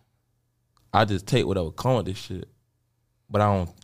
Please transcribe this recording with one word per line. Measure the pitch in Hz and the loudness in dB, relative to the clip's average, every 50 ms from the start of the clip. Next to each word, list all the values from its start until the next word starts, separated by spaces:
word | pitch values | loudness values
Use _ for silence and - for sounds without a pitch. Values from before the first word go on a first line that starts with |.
| _ _ _ _ _ _ _ _ _ _ _ _ _ _ _ _ _ _ - | _ _ _ _ _ _ _ _ _ _ _ _ _ _ _ _ _ _ 2
I | 104 110 | 2 2
just | 101 101 92 - | 4 0 -4 -2
take | - - 123 - | 0 0 2 2
whatever | - 95 95 85 80 | 2 0 -2 -2 -4
come | 80 - - 123 131 | -6 -4 -2 0 0
with | 117 92 | 0 0
this | 90 92 - | -4 -8 -10
shit, | - - 104 90 85 - _ _ _ _ _ _ _ _ _ _ _ _ _ _ _ _ | -10 -12 -12 -12 -12 -14 _ _ _ _ _ _ _ _ _ _ _ _ _ _ _ _
but | 104 101 | 0 2
I | 104 | 4
don't | 104 101 95 90 82 - _ | 4 4 2 0 -4 -8 _